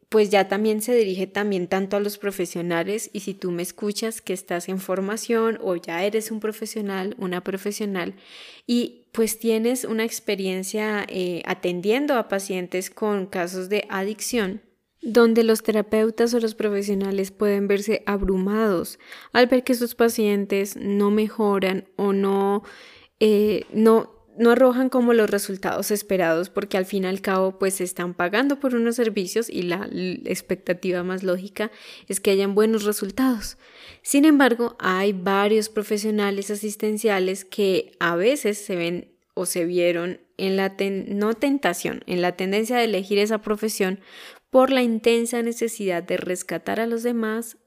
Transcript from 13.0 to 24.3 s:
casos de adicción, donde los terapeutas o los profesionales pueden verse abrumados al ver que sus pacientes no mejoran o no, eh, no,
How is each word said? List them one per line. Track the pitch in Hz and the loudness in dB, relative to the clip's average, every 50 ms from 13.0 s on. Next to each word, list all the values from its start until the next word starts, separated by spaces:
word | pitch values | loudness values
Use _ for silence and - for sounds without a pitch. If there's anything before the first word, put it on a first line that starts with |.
| 220 208 208 196 185 | -2 -2 0 -2 -2
casos | 190 - 185 170 180 190 185 185 185 | -4 -4 -4 -4 -4 -4 -8 -6 -2
de | 208 208 - - | -2 -4 -2 -4
adicción, | 196 190 196 208 214 - - - 247 233 202 185 196 214 _ _ _ _ _ _ _ _ 330 | -4 -4 -4 -4 -6 -6 -6 -4 -2 -2 -2 -2 -4 -8 _ _ _ _ _ _ _ _ -4
donde | 240 208 240 233 226 226 233 226 | 2 6 6 6 6 6 6 4
los | 220 220 220 - | 4 2 2 2
terapeutas | - 214 214 202 208 220 220 220 226 220 226 233 240 240 | 0 0 0 0 2 2 2 2 2 2 2 2 2 2
o | 240 | 0
los | 226 220 214 | 0 -2 -2
profesionales | - 214 214 202 202 202 208 202 196 196 196 196 196 190 190 - | -2 -2 -2 0 -2 -2 0 -2 -2 0 -2 -2 -2 -2 -4 -2
pueden | - 214 208 202 202 202 | -2 0 2 2 2 2
verse | 196 202 196 208 220 208 - - | 2 0 0 0 0 -2 -2 -2
abrumados | - 202 196 196 180 196 185 185 196 208 220 226 214 185 165 - - - - - - - - - - - | -2 -2 0 0 0 0 0 0 0 0 2 2 2 2 0 -2 -4 -10 -16 -20 -20 -20 -20 -6 2 6
al | 233 247 | 6 6
ver | 240 269 254 247 | 6 6 2 2
que | - 254 | 2 0
sus | 233 240 233 - | 0 0 -4 0
pacientes | - 233 233 226 233 214 208 202 202 196 202 202 196 196 202 - | 2 2 2 2 2 2 2 2 0 0 0 -2 -2 -2 -4 -6
no | - - 202 202 202 202 202 | -8 -4 -2 0 2 4 4
mejoran | 208 214 214 214 - - 214 202 202 196 190 185 185 185 - _ _ | 4 2 2 0 0 0 2 2 2 2 2 0 -2 -2 -6 _ _
o | - 196 196 196 | -2 0 0 2
no, | 196 196 196 196 196 196 196 202 208 202 - - - - - - - - _ _ - | 2 2 2 2 2 2 2 0 -2 -4 -8 -20 -20 -20 -20 -20 -20 -20 _ _ 2
eh, | 220 214 214 202 214 214 214 - - - - | 4 4 4 4 4 2 0 -2 -4 -4 0
no, | 214 220 226 226 220 - - - - _ _ | 4 6 6 6 6 4 0 -10 -20 _ _